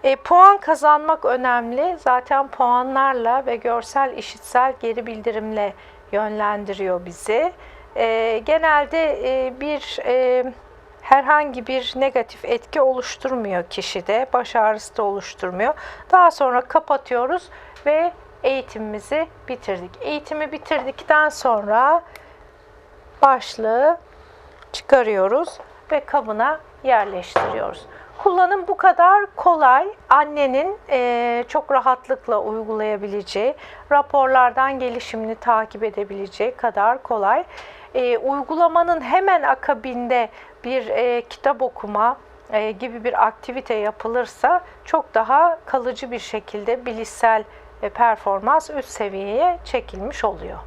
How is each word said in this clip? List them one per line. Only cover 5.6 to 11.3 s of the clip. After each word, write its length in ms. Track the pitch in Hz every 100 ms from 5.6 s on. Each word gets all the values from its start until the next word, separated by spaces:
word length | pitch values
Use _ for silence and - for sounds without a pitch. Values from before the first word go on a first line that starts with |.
| 202 - - - -
yönlendiriyor 920 | 202 214 214 208 208 208 196 190 180 180
bizi. 480 | 170 - 220 339 - - - - -
E, 460 | 226 226 226 220 226
genelde, 760 | 320 320 294 285 320 320 - 254 262 254
e, 140 | 254
bir, 380 | 285 294 - - -
e, 400 | 254 254 254 254 233 - - - -
herhangi 680 | - 269 269